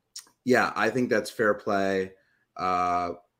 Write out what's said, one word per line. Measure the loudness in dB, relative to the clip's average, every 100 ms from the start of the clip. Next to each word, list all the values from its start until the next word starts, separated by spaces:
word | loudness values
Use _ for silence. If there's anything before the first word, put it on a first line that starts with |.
| _ -20 -20 _
yeah, | 2 2 2 0
I | 0
think | 0 0
that's | 0 -2
fair | 0 0 0
play. | 0 0 0 0 -4 -10 _ _ _ -6
Uh, | -2 0 0 0 -2 -8 _ _